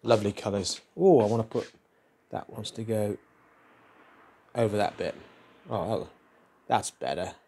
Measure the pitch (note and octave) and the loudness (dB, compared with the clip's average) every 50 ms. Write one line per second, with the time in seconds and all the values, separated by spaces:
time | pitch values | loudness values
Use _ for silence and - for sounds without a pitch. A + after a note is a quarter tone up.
0 | - A#2 A#2 G#2+ G2+ G2+ G#2 - - G#2+ G2 G2+ F#2 - - - - _ _ - | 4 4 2 4 4 -2 -4 -2 -4 -2 -2 -2 -4 -4 -8 -8 -12 _ _ 4
1 | F3 F#3+ E3+ B2 G#2+ G#2 A#2 A#2 A2+ - - B2 - - - _ _ _ _ _ | 6 8 8 8 6 4 2 0 -2 -2 -4 -6 -6 -6 -14 _ _ _ _ _
2 | _ _ _ _ _ _ - - - - - A#2 G#2 - - - A2 A2 A2 G#2+ | _ _ _ _ _ _ -10 -10 -10 -10 -12 -12 -12 -10 -10 -10 -4 -2 0 0
3 | G#2 G#2 G2 - _ _ _ _ _ _ _ _ _ - - - - - - - | 0 -2 -4 -6 _ _ _ _ _ _ _ _ _ -20 -20 -20 -20 -20 -20 -20
4 | - - - - - - - _ _ - _ A#2+ A#2 G#2+ G#2 G#2 G2+ - - - | -20 -20 -20 -20 -20 -20 -20 _ _ -8 _ 0 0 2 2 2 0 0 -2 -4
5 | F2+ E2 - - - - - - - - - - - - A#2+ G#2 G#2 G#2 A2 F2+ | -6 -6 -6 -8 -18 -20 -20 -20 -20 -20 -20 -20 -10 -6 -4 -2 -2 -2 -2 -4
6 | E2+ - - _ _ _ _ _ _ _ _ _ _ - B2 A2 - - - _ | -4 -8 -14 _ _ _ _ _ _ _ _ _ _ 0 0 0 0 -4 -10 _
7 | - B1+ C#2 D#2+ F#2 F#2 - - _ | -4 -4 -4 -4 -4 -8 -8 -16 _